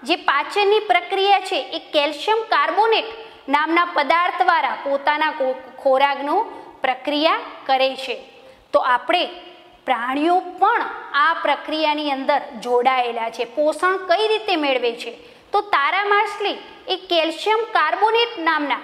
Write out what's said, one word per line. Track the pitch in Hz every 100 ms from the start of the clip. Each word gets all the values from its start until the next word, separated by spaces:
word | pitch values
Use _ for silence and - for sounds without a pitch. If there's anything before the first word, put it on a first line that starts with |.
જે | 240 349
પાચનની | - 277 302 403 403 427
પ્રક્રિયા | 415 349 349 381 392 392
છે | 381 339
એ | - 320
કેલ્શિયમ | - 311 285 294 - 440
કાર્બોનેટ | 453 294 - 349 453 427 - - - - -
નામના | 277 311 330
પદાર્થ | 349 339 285 330 359 359
દ્વારા | 359 330 269 208
પોતાના | 277 277 285 302 311
ખો-, | 294 262 262 - -
ખોરાકનું | 277 262 277 269 285 349 453 - - -
પ્રક્રિયા | 247 254 - 294 320 415 - - -
કરે | 262 262 262
છે. | - 220 - - - - _
તો | 285
આપણે | 269 247 - 349 277 - - - - - -
પ્રાણીઓ | 240 240 277 311 359
પણ | 359 349 403 466 - - -
આ | 285 302 330
પ્રક્રિયાની | - 285 - 311 302 294 294
અંદર | 269 262 294 - 233
જોડાયેલા | 233 247 247 262 240 233 226
છે. | 226
પોષણ | 233 - 302 311 370 370
કઈ | 370 339 427
રીતે | 427 - 349
મેળવે | 294 247 240
છે? | 233 - 226 - - -
તો | 403
તારા | 415 349 277 359
માછલી | 403 403 427 - 392 302 - - -
એ | 359
કેલ્શિયમ | - 339 311 320 392 440
કાર્બોનેટ | 453 349 311 349 427 453 466 -
નામના | 330 311 294 240